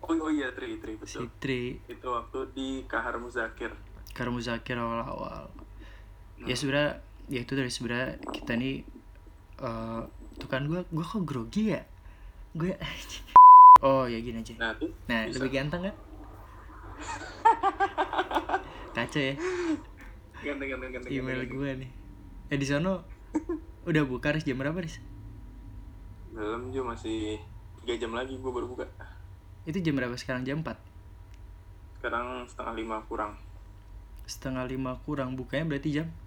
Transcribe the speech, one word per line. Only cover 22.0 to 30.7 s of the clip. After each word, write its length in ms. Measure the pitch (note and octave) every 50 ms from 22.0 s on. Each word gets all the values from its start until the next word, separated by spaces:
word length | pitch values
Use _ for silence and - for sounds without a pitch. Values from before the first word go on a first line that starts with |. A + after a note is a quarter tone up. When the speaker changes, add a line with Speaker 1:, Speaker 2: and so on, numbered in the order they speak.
| - - - - - - - - - -
Speaker 2:
Eh, 80 | D3 C#3
di 80 | C#3
sono 400 | C3+ C#3+ C#3+ E3 F#3+ F#3+ F3+ - - - - - - - D#4+ D#4+ - E4+ D4+ - - - - -
udah 180 | E3+ E3 D3+ D3+
buka, 300 | C3 B2+ B2 C3 D3 D3
Riz? 100 | D#3 D#3
Jam 140 | C#3+ B2+ C3
berapa, 180 | C3+ C#3+ D#3+
Riz? 220 | F#3 F3 D#3+ - - - - - - - - - - - - - - - - - - - - - - - - - - - -
Speaker 1:
Belum, 400 | - A2+ G#2 G#2+ A2+ A#2 B2 B2+
Ju, 120 | C3 C3+ B2+
masih 540 | A#2+ A#2 A2+ - A2 A2 A2 G#2+ G#2+ G#2+ G#2 - - - - - - - -
tiga 140 | - - A#2 A2+
jam 140 | A#2+ A2+
lagi 240 | A2+ A#2 B2+ C3+ C3+
gue 160 | B2+ B2+ C3
baru 160 | B2 A#2+ G#2 -
buka. 180 | - - - - - - - - - - - - - - - - - - -
Speaker 2:
Itu 160 | - D#3 G3
jam 140 | F3 D#3+ C#3
berapa 200 | C3+ B2 A#2+ A#2+
sekarang? 300 | B2 - - C3 B2+ B2+
Jam 160 | C3 C#3+ D#3
empat? 180 | D#3+ -